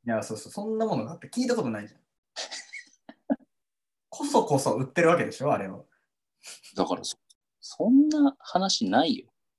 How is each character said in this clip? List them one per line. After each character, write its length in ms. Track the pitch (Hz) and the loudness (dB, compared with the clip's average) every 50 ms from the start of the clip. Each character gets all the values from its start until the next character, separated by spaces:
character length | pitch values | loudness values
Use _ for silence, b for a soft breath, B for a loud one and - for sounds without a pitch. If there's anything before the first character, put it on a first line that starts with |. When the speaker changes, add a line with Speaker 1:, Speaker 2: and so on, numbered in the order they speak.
| - | -6
Speaker 1:
い 40 | 117 | -4
や、 120 | 113 107 - | -4 -2 -4
そ 120 | - 110 | -4 -8
う 20 | 107 | -10
そ 120 | - - | -12 -12
う、 20 | |
そ 140 | - 202 208 | -12 -10 -6
ん 120 | 220 220 220 | -6 -4 -2
な 80 | 226 | -2
も 100 | 220 175 | -2 -2
の 100 | 123 110 | -2 -4
だ 80 | 123 170 | -6 -10
っ 60 | - | -14
て 100 | - 151 | -16 -8
聞 140 | - 240 254 | -4 -2 -2
い 40 | 233 | 0
た 80 | 240 | 0
こ 80 | 226 160 | 0 -2
と 60 | 120 | -2
な 120 | 110 104 | -4 -6
い 60 | 104 - | -10 -12
じ 60 | - | -18
ゃ 40 | _ | _
ん。 40 | _ _ _ _ _ _ - | _ _ _ _ _ _ -14
<laughs> 1120 | - - - - - - - - - - - _ _ _ - - _ _ - 285 - _ _ _ _ _ _ _ _ _ _ _ _ _ _ | -12 -12 -10 -12 -14 -14 -16 -16 -18 -18 -20 _ _ _ -20 -20 _ _ -6 -6 -6 _ _ _ _ _ _ _ _ _ _ _ _ _ _
こ 160 | - - 285 | -10 -8 -4
そ 180 | 285 285 240 - | 2 2 2 4
こ 140 | - 143 131 | 4 2 0
そ 140 | - - - | 2 0 -2
売 80 | - 131 | -2 -4
っ 20 | - | -4
て 140 | - 175 | 0 2
る 80 | 180 160 | 4 4
わ 80 | 180 - | 4 4
け 80 | 104 | 2
で 60 | - | -2
し 100 | - - | -4 -4
ょ、 100 | 135 147 135 | -2 -2 -2
あ 40 | - | -2
れ 100 | 101 95 | -2 -6
を。 160 | 101 - - _ _ _ _ _ _ _ _ _ _ _ B B B B B B B | -10 -12 -16 _ _ _ _ _ _ _ _ _ _ _ B B B B B B B
Speaker 2:
だ 100 | 101 90 | -2 -2
か 100 | - 90 | -2 -2
ら 80 | 90 - | -4 -6
そ、 140 | - - - _ _ _ _ _ _ _ _ | -8 -12 -12 _ _ _ _ _ _ _ _
そ 300 | - - - - - 214 | -20 -14 -6 -2 2 6
ん 200 | 262 269 294 302 | 6 6 6 6
な 260 | 311 302 285 277 277 _ | 4 4 4 4 2 _
話 500 | - - - 180 190 190 - - - 92 | -4 -2 -2 0 0 0 0 0 0 2
な 160 | 98 123 160 | 2 4 4
い 120 | 165 117 - | 2 0 -2
よ。 100 | - _ _ _ _ _ _ | -6 _ _ _ _ _ _